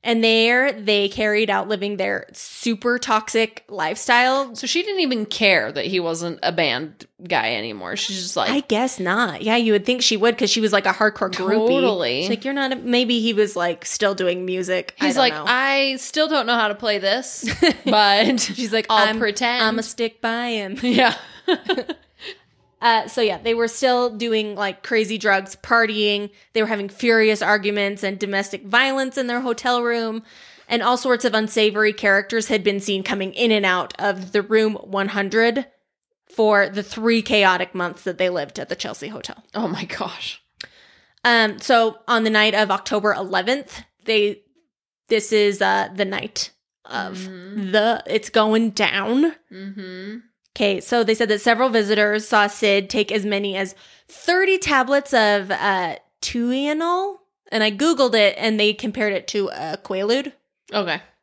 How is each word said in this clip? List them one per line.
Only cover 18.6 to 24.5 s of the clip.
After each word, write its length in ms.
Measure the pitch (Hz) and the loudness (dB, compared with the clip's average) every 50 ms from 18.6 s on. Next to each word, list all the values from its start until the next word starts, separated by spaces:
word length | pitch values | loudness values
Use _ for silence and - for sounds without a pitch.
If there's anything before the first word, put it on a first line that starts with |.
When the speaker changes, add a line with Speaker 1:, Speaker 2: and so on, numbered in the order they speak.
| 254 214 | -4 -2
Speaker 1:
like, 140 | 214 220 214 - | -2 -2 0 2
Speaker 2:
I'll 200 | 220 214 208 214 | 4 4 4 4
Speaker 1:
"I'm, 100 | 220 226 | 2 0
Speaker 2:
pretend." 460 | 240 208 202 208 247 240 240 247 226 | -2 -2 -2 -2 -2 -2 0 2 0
Speaker 1:
I'ma 180 | 220 226 240 | 0 0 0
stick 380 | 226 - - - 233 226 226 _ | -2 -4 -4 -4 -4 -6 -4 _
by 300 | - 226 226 233 240 240 | -4 -4 -4 -2 -4 -4
him." 280 | 233 214 202 190 196 262 | -4 -4 -6 -6 -8 -4
Speaker 2:
<laughs> 40 | |
Yeah. 340 | 240 247 233 - 254 226 - - - - - - _ | 0 2 4 6 4 4 4 0 -12 -18 -20 -8 _
Speaker 1:
<laughs> 100 | - 349 - - - 370 269 - - 311 _ _ _ _ _ - - 381 _ _ _ _ _ _ _ _ _ | 0 0 0 0 -4 -4 -4 -4 -8 -12 _ _ _ _ _ -18 -18 -18 _ _ _ _ _ _ _ _ _
Uh, 280 | - 233 226 220 - 208 | 2 2 2 2 0 -2
so 120 | - 262 | -2 0
yeah, 180 | 233 214 185 170 | 0 0 0 -2
they 160 | - 233 226 | -2 -2 0
were 120 | 233 233 | 0 0
still 420 | 226 226 - 277 254 247 247 247 247 214 | -2 0 0 2 2 2 2 0 -2 -2
doing, 380 | 208 233 233 220 220 214 214 | -4 -2 0 0 0 -2 -2